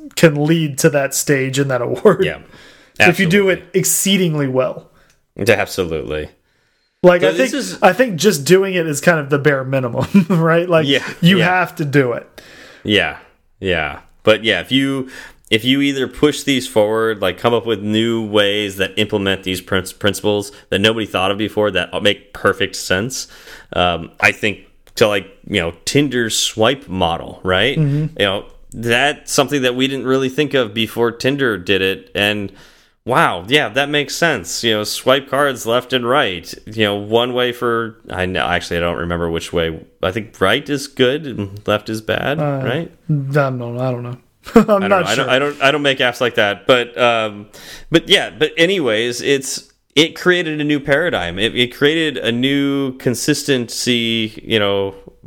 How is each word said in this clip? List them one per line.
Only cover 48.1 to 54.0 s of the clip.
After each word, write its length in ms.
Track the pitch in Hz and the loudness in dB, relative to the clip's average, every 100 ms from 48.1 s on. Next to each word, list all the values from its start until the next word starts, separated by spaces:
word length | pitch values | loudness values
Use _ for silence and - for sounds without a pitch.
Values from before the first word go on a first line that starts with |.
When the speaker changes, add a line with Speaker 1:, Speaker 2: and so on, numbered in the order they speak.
| 185 117 | -2 -2
Speaker 2:
but 220 | 92 151 165 | -2 -2 2
anyways, 640 | 170 196 131 107 120 117 | 2 2 0 0 -2 -2
it's, 500 | - 139 135 - - _ _ | -2 -2 -2 -10 -14 _ _
it 220 | - 160 151 | 2 2 2
created 440 | 180 180 160 151 | 2 2 0 -2
a 40 | |
new 160 | 147 147 | 0 0
paradigm. 580 | 143 143 175 107 87 90 | 0 0 0 -2 -4 -2
It, 160 | 107 | -2
it 140 | 120 123 | 0 -2
created 420 | - 147 160 156 127 | 0 0 2 -2 -2
a 160 | 110 | -4
new 640 | 117 131 139 139 139 135 131 | 0 0 0 0 0 -4 -4
consistency, 1400 | 131 117 - 143 - 131 113 - - 120 | -4 -2 0 -2 0 -2 -2 -4 0 0